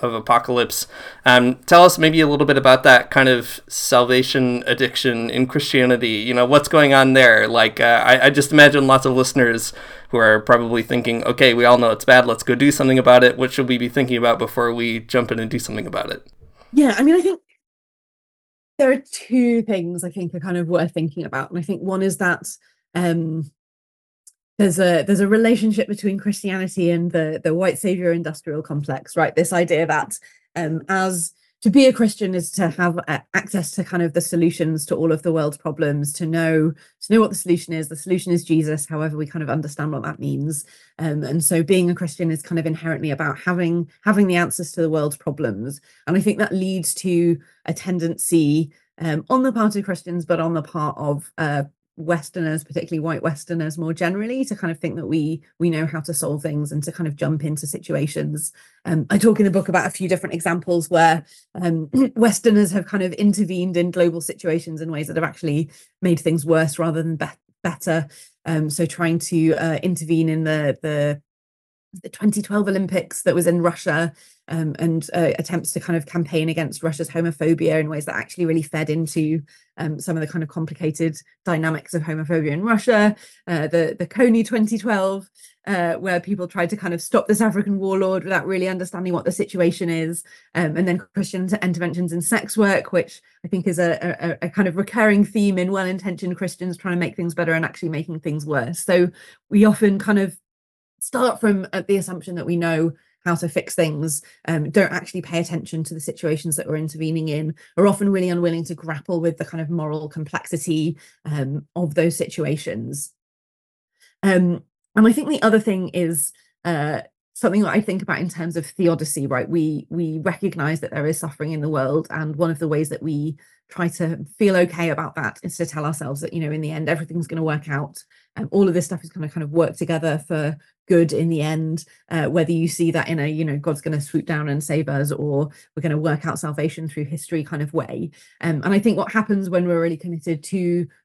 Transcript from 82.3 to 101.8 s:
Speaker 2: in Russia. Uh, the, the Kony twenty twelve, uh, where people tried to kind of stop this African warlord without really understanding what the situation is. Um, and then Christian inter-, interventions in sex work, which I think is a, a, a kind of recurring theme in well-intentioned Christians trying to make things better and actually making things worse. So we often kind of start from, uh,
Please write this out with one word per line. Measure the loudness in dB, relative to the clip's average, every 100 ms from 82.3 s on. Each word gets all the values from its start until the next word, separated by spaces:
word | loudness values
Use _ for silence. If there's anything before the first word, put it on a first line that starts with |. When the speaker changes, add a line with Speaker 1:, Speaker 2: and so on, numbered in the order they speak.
| -2 0
Speaker 2:
in | -2
Russia. | 0 0 4 4 4 2 -8 _ -6
Uh, | -4 0
the, | 0 0 -4
the | -6
Kony | 2 4 4
twenty | 2 0 0 -2
twelve, | -2 0 0 -4 -10 _ -20 _ -6
uh, | -2 -2 -2
where | -2 -4
people | -4 -6 -6
tried | -4 -4
to | -4
kind | -6
of | -6
stop | -2 -2 2
this | 2
African | 2 0 -2 -2
warlord | -2 0 0 -2
without | -2 -4 -2
really | -2 -2
understanding | -4 -8 -8 -4
what | -2 -2
the |
situation | -4 -4 0 0 0 -4
is. | -4 -4 -6 -12 -20 _
Um, | -4 -2 0
and | 0
then | -2 -4
Christian | -6 -6 -4
inter-, | -4 -2
interventions | -2 -2 -4 -4 -4
in | -4
sex | -2 -4 -4 0
work, | 2 2 0
which | -2 -4 -8 _ _
I | -6
think | -4 -2
is | 0
a, | 0 0 -4 -6 -6 -6
a, | -6
a |
kind | -2 -2
of | -2
recurring | -4 2 4 4 2
theme | 2 0 0
in | 0
well-intentioned | -2 -4 -4 -6 -8 -6 -6
Christians | -6 -6 -8 -6
trying | -4
to | -2
make | -4 -4
things | -6
better | -2 0
and | 0 -2
actually | -6 -6
making | -6 -6 -8
things | -6 -6 -4
worse. | -4 -4 -6
So | 0 2 2 -2 -20 _ 0
we | 4 6
often | 6 2 2
kind | 0 0
of | 0 -6 _ _ _ _ _ -14
start | -8 0 0 2
from, | 0 0 -2
uh, | -6